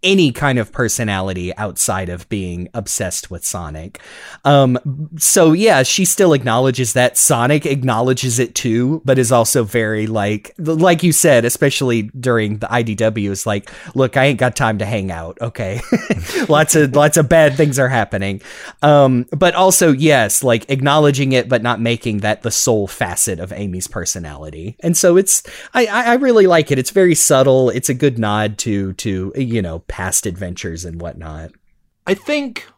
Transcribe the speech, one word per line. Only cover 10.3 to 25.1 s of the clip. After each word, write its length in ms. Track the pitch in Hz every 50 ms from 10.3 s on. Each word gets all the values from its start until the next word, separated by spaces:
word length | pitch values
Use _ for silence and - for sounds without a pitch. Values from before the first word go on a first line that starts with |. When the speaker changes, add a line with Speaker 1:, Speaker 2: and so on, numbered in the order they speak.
| 107 110 _ - - -
Speaker 1:
like 460 | 170 151 165 160 165 185 175 160 -
you 80 | 180 151
said, 320 | - - 170 143 120 113
especially 680 | 120 - - - 143 139 - 143 127 117 117 107 107 - 131
during 400 | 120 127 120 117 107 104 104 107
the 140 | 117 - 113
I 100 | 123 120
D 140 | 117 107
W, 340 | 98 110 110 107 110 101 101
is 160 | 98 95 -
like, 240 | 113 104 104 - - - - - - -
"Look, 220 | 127 131 123 -
I 80 | 139 131
ain't 160 | 139 143 104
got 160 | 131 123 -
time 220 | - 139 113 110 101
to 60 | 104
hang 280 | 101 113 107 95 95 87
out, 260 | 82 82 82 92 -
okay?" 400 | 117 113 - - 117 92 98 120 -
<laughs> 600 | - - - - - 147 107 87 - - 370 285 196
Lots 260 | 156 147 156 - -
of, 220 | 165 151 139 127
lots 200 | 147 147 151 -
of 120 | - 151 127
bad 280 | 175 165 156 147 135
things 220 | 135 165 147 131 131
are 100 | 135 123
happening. 540 | 131 123 107 - - 101 98 98 98 101 - - - - - - - _ -
Um, 440 | 147 147 143 139 135 131 120 127 -
but 240 | - 147 180 175 165
also, 380 | 180 185 190 185 - 185 165 143
yes, 500 | 131 147 156 147 131 113 101 - - -
like, 260 | 131 117 117 - -
acknowledging 640 | 139 135 131 143 143 156 151 147 139 127 143 135 131
it, 160 | 127 117 120
but 140 | 131 120 107
not 180 | 120 120 104
making 380 | 117 117 117 113 - 120 107 104
that 240 | 98 104 107 - -
the 80 | 117
sole 380 | 107 - - - 117 107 101 92
facet 500 | - - 120 92 87 - - - 98 82
of 140 | 85 92 95
Amy's 340 | - 104 101 90 92 92
personality. 880 | - - 107 85 - - - 85 76 76 - 78 78 156 80 82 98 120 _
And 160 | - 170 175
so 200 | - - 185